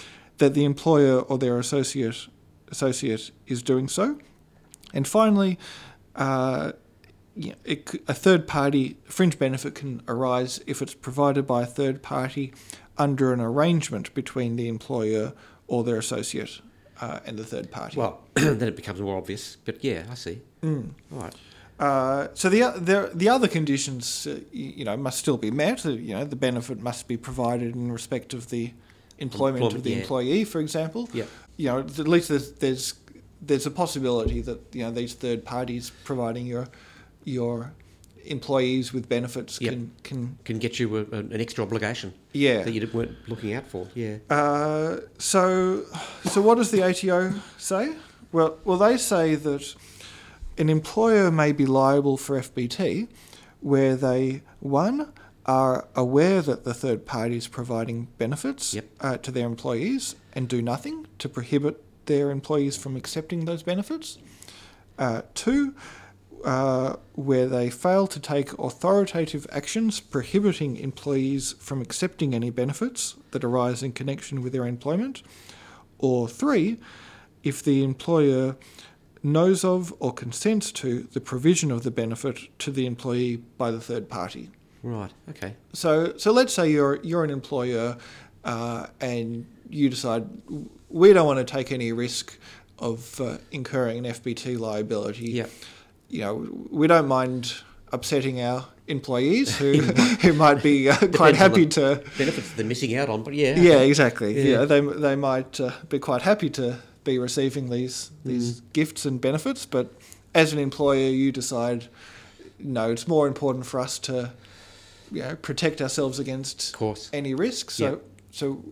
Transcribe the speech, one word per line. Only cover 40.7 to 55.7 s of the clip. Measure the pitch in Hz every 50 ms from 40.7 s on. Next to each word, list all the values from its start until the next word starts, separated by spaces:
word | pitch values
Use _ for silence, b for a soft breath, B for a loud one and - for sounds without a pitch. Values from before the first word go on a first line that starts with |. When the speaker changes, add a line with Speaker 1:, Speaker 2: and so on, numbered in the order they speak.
| - -
Speaker 2:
you | 120 107 107
a, | 110 104 - 113
a, | 107
an | 107 - 113 107
extra | 117 - - - 107
obligation | 95 113 110 107 104 120 - - 95 - - _ _
Speaker 1:
Yeah. | - 143 143 135 120 104
Speaker 2:
that | 90 117
you | 113 107 107 107
weren't | - 117 120 - - - - -
looking | 113 - 113 104 110
out | 135 - -
for. | - 92 90 - -
Yeah. | 123 113 107 104 107 - -
Speaker 1:
Uh, | 143 147 147 147 143 147 151 151 151 151 156 165 180 - - - - -
so, | - - - 190 180 185 185 185 185 185 190 208 - - - 170 B B B B B
so | 175 - 202
what | 202 220 233
does | 247 226 233
the | 220 190
A | 185 185
T | 180 - - 185
O | 180 180 185 190 196 202 - B B
say? | B - - 190 190 247 311 320 - B B B B B -
Well, | - 165 160 156 156 - -
well, | 208 185
they | 180 208 226 254 247
say | - - 208 175 160 160 156
that | 143 147 151 143 143 - - - - B B B B B B B B B B B B B B - -
an | 156 156
employer | 156 156 156 - - 214 220 226 220 208 196 175
may | 160 156 151 151
be | 147 143 135
liable | 131 131 131 135 135 139 143 139 139 135 131
for | - - 139
F | 131 127 - -
B | 131 120 123
T | - - 185 127 - 185 233 - - B B B B B B B B B
where | B 139 139 135 135 135 131
they, | 127 135 127 127 131 131 131 131 139 - b b b
one, | - 139 139 139 175 214 262 294 302 294 - B B B B B - -
are | 131 131 135 131